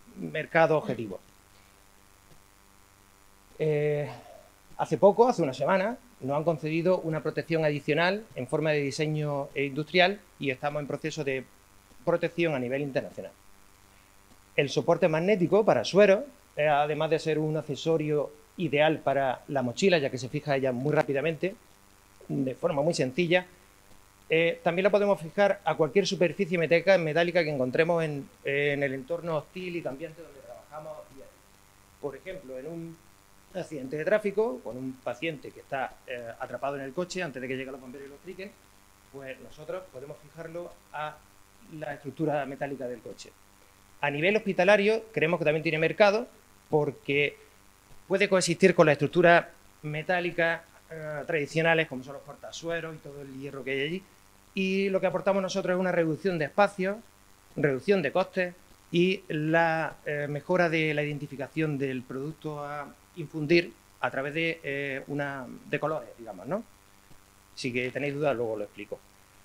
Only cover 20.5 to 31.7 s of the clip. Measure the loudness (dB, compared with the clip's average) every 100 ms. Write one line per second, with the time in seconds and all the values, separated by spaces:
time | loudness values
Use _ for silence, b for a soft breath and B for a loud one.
20.5 | 0 2 0 2 2 2 0 -2 -2 -6
21.5 | -6 -20 -20 _ -20 -20 -20 -6 -2 -2
22.5 | 0 -2 2 0 2 0 0 2 2 2
23.5 | -18 -20 -20 -20 -20 -20 -20 0 2 2
24.5 | 0 -2 2 4 4 4 2 0 2 2
25.5 | 2 -2 0 2 2 2 2 0 2 -2
26.5 | 0 4 4 6 4 4 2 2 2 0
27.5 | 0 0 2 2 2 0 -4 -10 -8 -4
28.5 | 0 0 0 -2 -4 -6 -6 -2 -4 -4
29.5 | -12 -8 -6 -8 -8 -12 -14 -20 -20 -18
30.5 | -18 -16 -16 -14 -16 -16 -20 -20 -20 -20
31.5 | -20 -20